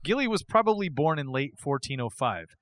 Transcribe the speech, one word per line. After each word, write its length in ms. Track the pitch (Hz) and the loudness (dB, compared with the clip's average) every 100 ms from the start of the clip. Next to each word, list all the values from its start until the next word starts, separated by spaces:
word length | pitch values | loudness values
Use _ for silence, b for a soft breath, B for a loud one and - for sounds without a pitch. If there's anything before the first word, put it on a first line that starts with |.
Gilly 220 | - 240 254 | 0 0 2
was 140 | 214 | 0
probably 460 | - 220 220 208 190 | 2 4 4 2 0
born 280 | 131 156 156 | 0 2 0
in 100 | 135 | -2
late 260 | 131 139 - | -2 -4 -6
fourteen 420 | - 139 - 135 | -4 -4 -4 -4
oh 100 | 117 | -4
five. 360 | - 123 92 82 _ | -2 -2 -2 -10 _